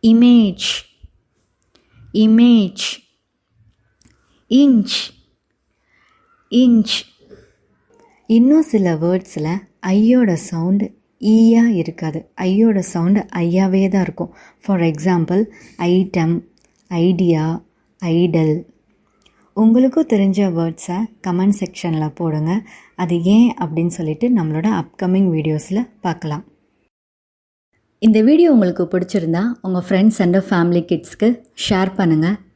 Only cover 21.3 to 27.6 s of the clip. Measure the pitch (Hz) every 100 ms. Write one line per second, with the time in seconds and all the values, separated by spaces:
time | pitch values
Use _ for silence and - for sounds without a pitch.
21.3 | 175 196 202 190 - 175 160 151 - 170
22.3 | 151 156 190 208 - _ - 180 170 170
23.3 | 208 240 - 165 156 170 170 160 156 240
24.3 | 233 160 156 190 196 - _ 185 185 190
25.3 | 160 156 151 151 190 247 _ 180 165 160
26.3 | 147 - _ _ _ _ _ _ _ _
27.3 | _ _ _